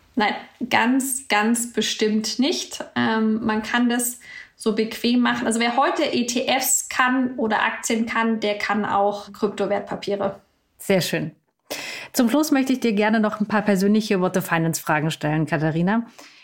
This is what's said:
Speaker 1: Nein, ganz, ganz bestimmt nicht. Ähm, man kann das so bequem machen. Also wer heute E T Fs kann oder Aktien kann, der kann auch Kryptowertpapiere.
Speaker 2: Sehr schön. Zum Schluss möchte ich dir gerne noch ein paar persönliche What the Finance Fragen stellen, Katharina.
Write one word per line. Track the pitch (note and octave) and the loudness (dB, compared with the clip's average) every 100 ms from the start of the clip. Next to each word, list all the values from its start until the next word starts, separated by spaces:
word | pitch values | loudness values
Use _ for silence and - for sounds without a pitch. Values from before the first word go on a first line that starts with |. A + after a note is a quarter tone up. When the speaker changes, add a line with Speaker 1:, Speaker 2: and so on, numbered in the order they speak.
| _ - | _ -2
Speaker 1:
Nein, | G#3 - - - A#3+ | -2 -2 -10 -12 -2
ganz, | G#3+ A3+ C4+ C4 - - | 0 2 2 0 -6 -2
ganz | G#3 G#3+ A#3 - | 0 2 0 -2
bestimmt | - G#3+ - G#3+ G#3+ A3 - | -4 -4 -2 0 0 -2 0
nicht. | C#4 F4+ - - - B3 | 0 -2 -6 -12 -8 -2
Ähm, | A#3 A3 A3 A3 A3 | 0 2 2 0 0
man | G#3+ | -2
kann | A3 A#3+ B3 | -2 0 2
das | A#3+ B3 - - - - _ | 2 -2 -6 -16 -20 -20 _
so | A3 G#3 | -2 0
bequem | A3 - A#3 B3 | -2 -2 2 2
machen. | A#3+ A#3+ A3+ | 2 0 0
Also | A3+ | 0
wer | A#3 A#3+ | 0 2
heute | D4+ F4 | 2 2
E | D4 B3 A#3 | 0 0 -2
T | A#3+ - | -2 0
Fs | B3+ C#4 - - | 0 0 -2 -2
kann | - B3+ C4 B3 B3+ | 0 2 2 0 -2
oder | D#4 G#3+ | 0 0
Aktien | A3+ A3 - A3+ A3+ | 0 -2 -2 -2 0
kann, | A#3 A3+ A3+ | 0 0 0
der | G#3 G#3 | -2 -2
kann | - G#3 | -2 -2
auch | G3+ G3+ G3+ G3+ - | 0 2 2 0 -10
Kryptowertpapiere. | - G#3 G#3 G3 G3+ G3 - - G3+ G3 - _ _ _ _ | -4 -4 -2 -2 -2 -4 -8 -4 -2 -4 -6 _ _ _ _
Speaker 2:
Sehr | - F#3+ | 0 0
schön. | - E3 D#3 - _ _ _ - - - - | 2 -2 -4 -10 _ _ _ -12 -10 -12 -4
Zum | - A#3 | 0 2
Schluss | C#4 D4+ | 2 2
möchte | C#4 C4 | 2 2
ich | B3+ | 0
dir | A#3 | 0
gerne | G3+ G#3 A3+ | 2 2 2
noch | G#3+ - | 0 0
ein | G#3 | -2
paar | G#3+ | 0
persönliche | G#3 G3 G3 G#3+ G#3+ G3 | 2 2 4 2 2 2
What | F3+ F#3 | 2 0
the | |
Finance | F3+ E3+ E3 D#3 | 0 0 0 -2
Fragen | - D3+ D#3 | 0 0 0
stellen, | - D3+ D#3 D3+ | -2 -2 0 0
Katharina. | D#3+ D#3 D#3+ F3 A3+ A#3 - - - | 0 0 0 0 0 -2 -12 -20 -20